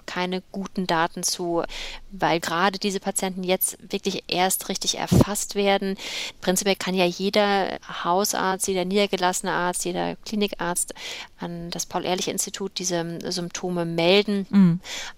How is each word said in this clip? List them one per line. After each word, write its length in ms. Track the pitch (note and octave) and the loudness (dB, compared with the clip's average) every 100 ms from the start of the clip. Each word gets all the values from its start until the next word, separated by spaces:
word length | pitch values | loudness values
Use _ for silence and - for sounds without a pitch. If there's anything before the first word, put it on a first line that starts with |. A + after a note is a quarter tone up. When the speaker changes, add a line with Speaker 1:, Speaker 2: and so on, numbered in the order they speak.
Speaker 1:
keine 380 | - F3+ F3+ F#3 - | -8 -4 -2 -4 -6
guten 380 | G3 F#3 - F#3 | -8 -6 -4 0
Daten 340 | E3 E3+ F#3 | 2 2 0
zu, 400 | F3 - F3 E3+ - - - - - | -4 -2 -2 0 -2 -6 -10 -12 -14
weil 300 | G3 D#3 E3 | -2 0 0
gerade 400 | - E3 G3 G3 | 0 0 2 0
diese 180 | G#3 F#3+ | -2 -2
Patienten 460 | G3 - F#3+ F#3 | -2 -2 -2 -2
jetzt 340 | F3+ F#3 - - - | 0 0 0 -6 -8
wirklich 360 | G3 G3+ F#3+ - | -6 -4 -4 -2
erst 420 | F3 F#3 - - | 2 2 2 -4
richtig 300 | F#3+ - - | -4 -4 -4
erfasst 560 | - F3+ - G#3 - | 4 6 6 2 -4
werden. 420 | G3+ G3 G3 G3 G3 - - - - | 0 2 2 0 -4 -6 -8 -10 -4
Prinzipiell 340 | - F3+ G3 | 0 2 2
kann 220 | F#3 - F#3 | 0 0 2
ja 80 | |
jeder 760 | F3 F3 G3 G#3 G3+ G3 F#3 - - - | 2 2 0 4 4 4 0 -4 -10 -4
Hausarzt, 640 | E3+ F#3 G#3 - F#3+ F#3+ - | 0 2 2 0 0 0 0
jeder 180 | F#3 | 0
niedergelassene 680 | F3+ G3+ G3+ F3+ F3+ F#3 F#3 | 0 2 2 2 0 0 -2
Arzt, 320 | D#3+ F3+ F3+ | 0 0 -2
jeder 320 | F3 F3+ F3 F3 | -2 -2 -2 -4
Klinikarzt 760 | - G#3 G3+ - E3+ F3 - - - - - - | -6 -2 -2 -2 -4 -2 -4 -8 -12 -12 -14 -10
an 320 | F3 E3+ E3+ | -10 -8 -8
das 160 | F3 - | -8 -6
Paul-Ehrlich-Institut 880 | F#3 - F#3 - F#3+ - - G3 - | -4 -2 -2 -2 -4 -6 -6 -6 -6
diese 420 | F3+ F3 E3+ E3+ - | -2 -2 -2 -6 -6
Symptome 540 | F3+ F3 - F3+ F3 | -6 -6 -6 -4 -2
melden. 600 | E3+ E3 E3+ G3 G#3 G3+ F#3+ | 0 2 6 6 6 0 4
Speaker 2:
Mhm. 300 | G3 F3+ F3 - - - | 8 8 6 0 -10 -10